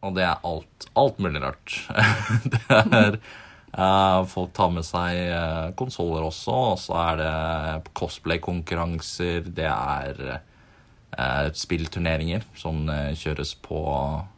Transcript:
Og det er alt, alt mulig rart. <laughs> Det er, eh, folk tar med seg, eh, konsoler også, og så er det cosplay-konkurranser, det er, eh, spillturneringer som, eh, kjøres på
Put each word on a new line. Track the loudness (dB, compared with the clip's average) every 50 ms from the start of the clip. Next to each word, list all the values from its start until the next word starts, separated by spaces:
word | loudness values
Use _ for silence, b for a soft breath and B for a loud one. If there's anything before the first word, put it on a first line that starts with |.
| -6
Og | -4 0
det | 0 2
er | 2 0 0 -2
alt, | -4 -4 -4 -6 _ _ _ -18 -4 2
alt | 2 2 2 2 0
mulig | -2 -2 -2 -2 -4
rart. | -4 -8 -8 _ -10 -10 -10 -8 -6 2 4 4 4 4
<laughs> | 2 0 0 0 2 2 2 0
Det | 0 4 6
er, | 6 6 8 8 8 8 8 6 6 0 B B B B B B B B B B -4
eh, | 0 2 4 6 6 6 6 6 4 2
folk | 0 -2 -4 -4 -4 0
tar | 2 2 2
med | 2 0 -4
seg, | -2 -2 -2 -2 0 0
eh, | -2 -2 -2 -2 -2 -2 -2 -2 -2 -4 -6 -4
konsoler | -6 -6 -6 -4 -4 -2 -2 -2 -2 -2
også, | -4 -4 -6 -4 -2 0 2 2 2 0
og | 0
så | -2 -2 0 0 2 2 0
er | 0
det | 0 0 0 -2 -2 -2 -2 -2 -2 -4 -4 -6 -8 -10 -8
cosplay-konkurranser, | -6 -6 -6 -6 -6 _ -2 -2 -2 0 -2 -4 -4 -2 -4 -2 -2 -2 -2 -2 -4 -6 -6 -6 -4 -2 -2 -2 -2 -4 -6 -6
det | -4 -2 -2
er, | -2 -2 -2 -2 -2 -2 -4 -6 -8 -8 -8 -8 -8 -10 -12 b b b b b b b b b b b b _ -6 -4
eh, | -2 -2 0 0 0 -2 -2
spillturneringer | -4 -4 -2 -2 -2 -2 -4 -4 -2 0 0 0 0 0 0 -2 -2 -4 -6 -14
som, | -10 -6 -4 -2 -2 -2 -2
eh, | -2 -2 -2 -2 -4
kjøres | -4 -4 -4 -4 -2 -4 -6 -8 -10
på | _ -8 -6 -4 -4 -2 -2 -2 -2 -2 -4 -4 -6 -10 -14